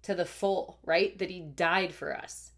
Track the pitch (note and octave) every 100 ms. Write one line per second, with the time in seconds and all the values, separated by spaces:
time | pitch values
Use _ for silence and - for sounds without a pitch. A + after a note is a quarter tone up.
0 | - F3+ E3+ - G3 G3 - - - E3+
1 | G3 - F#3 F#3 D#3 C#3 E3+ F#3 F#3 -
2 | - - - - -